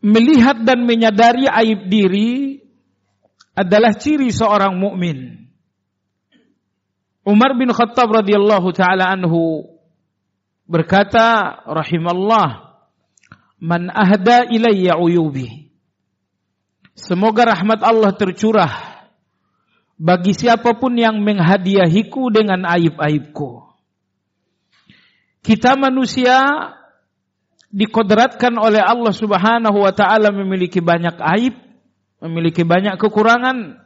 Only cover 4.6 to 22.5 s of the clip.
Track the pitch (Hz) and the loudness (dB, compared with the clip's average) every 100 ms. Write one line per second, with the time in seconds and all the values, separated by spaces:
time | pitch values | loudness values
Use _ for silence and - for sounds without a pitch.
4.6 | 196 180 196 190 175 143 - 113 117 _ | 0 -2 -6 -4 -6 -6 -12 -20 -20 _
5.6 | _ _ _ _ _ _ _ _ _ _ | _ _ _ _ _ _ _ _ _ _
6.6 | _ _ _ _ _ _ - 208 262 254 | _ _ _ _ _ _ 0 2 4 2
7.6 | 254 226 233 240 240 220 202 208 202 208 | -2 0 -2 0 0 0 2 2 2 0
8.6 | 180 175 185 190 185 190 180 165 165 156 | -2 -2 0 0 -2 -2 -2 -2 -2 -6
9.6 | - _ _ _ _ _ _ _ _ _ | -10 _ _ _ _ _ _ _ _ _
10.6 | _ 165 160 190 196 233 226 226 196 - | _ -4 0 0 2 2 2 2 -2 -8
11.6 | - 160 151 165 170 180 196 220 170 107 | -10 -8 -4 -4 -4 -4 0 0 0 -4
12.6 | - _ _ _ _ _ _ - _ _ | -18 _ _ _ _ _ _ -20 _ _
13.6 | 165 170 180 - 190 202 190 240 240 220 | -6 -4 -4 -2 2 2 4 2 2 0
14.6 | 233 202 180 165 175 175 156 135 120 120 | 0 0 0 0 0 0 -2 -6 -12 -14
15.6 | - _ _ _ _ _ _ _ _ _ | -20 _ _ _ _ _ _ _ _ _
16.6 | _ _ _ _ - 180 214 226 233 190 | _ _ _ _ -8 -2 0 2 2 2
17.6 | 196 220 208 226 214 196 196 180 214 214 | 0 0 2 2 2 0 -4 -2 0 2
18.6 | 165 107 - - _ _ _ _ _ _ | 0 -4 -14 -20 _ _ _ _ _ _
19.6 | _ _ _ _ 160 180 180 196 240 233 | _ _ _ _ 0 0 0 0 0 0
20.6 | 240 226 262 240 226 220 208 202 165 196 | 0 -2 -2 0 0 0 -2 0 2 2
21.6 | 185 196 175 175 220 - 254 214 214 | 2 2 2 2 -2 -4 -2 0 0